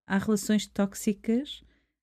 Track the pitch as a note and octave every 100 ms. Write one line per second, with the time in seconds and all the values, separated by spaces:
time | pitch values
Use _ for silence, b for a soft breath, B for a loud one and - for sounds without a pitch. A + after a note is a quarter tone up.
0 | - F#3+ G#3 G#3+ - G#3+ - - G3 -
1 | - G3+ - A#3 D4 - - _ _ _